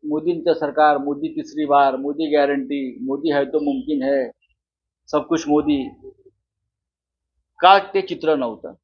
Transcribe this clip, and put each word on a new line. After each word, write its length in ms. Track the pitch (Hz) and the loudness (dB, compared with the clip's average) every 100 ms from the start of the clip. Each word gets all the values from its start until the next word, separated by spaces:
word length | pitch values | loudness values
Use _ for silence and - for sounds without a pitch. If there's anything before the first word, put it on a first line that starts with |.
| 151 | -4
मोदींचं 460 | 151 160 170 170 | -2 -2 -2 0
सरकार, 420 | 160 147 143 151 143 | 0 0 2 4 4
मोदी 360 | 139 143 160 | -2 -4 -6
तिसरी 320 | 156 143 147 | -8 -10 -6
बार, 320 | 147 143 139 131 | 2 4 4 0
मोदी 400 | 139 147 156 147 | -6 -4 0 2
गॅरंटी, 640 | 143 139 131 143 131 117 127 | 2 0 -4 -6 -6 -8 -6
मोदी 260 | 143 156 | -4 0
है 120 | 143 | 0
तो 140 | 139 156 | 0 -2
मुमकिन 440 | 147 135 127 147 | -2 -4 -4 -4
है, 280 | 135 139 240 - _ _ _ _ _ _ _ | 0 -2 -2 -10 _ _ _ _ _ _ _
सब 140 | 151 | -4
कुछ 260 | 151 165 147 | 0 -4 2
मोदी. 480 | 147 151 143 131 - - _ - _ _ _ _ _ _ _ _ _ _ _ _ _ | 0 2 -2 -4 -12 -20 _ -20 _ _ _ _ _ _ _ _ _ _ _ _ _
काल 200 | 175 196 196 | 6 6 4
ते 80 | 196 | -4
चित्र 320 | 190 175 160 | -4 -4 0
नव्हतं. 380 | 147 120 107 - - | 0 -2 -6 -14 -18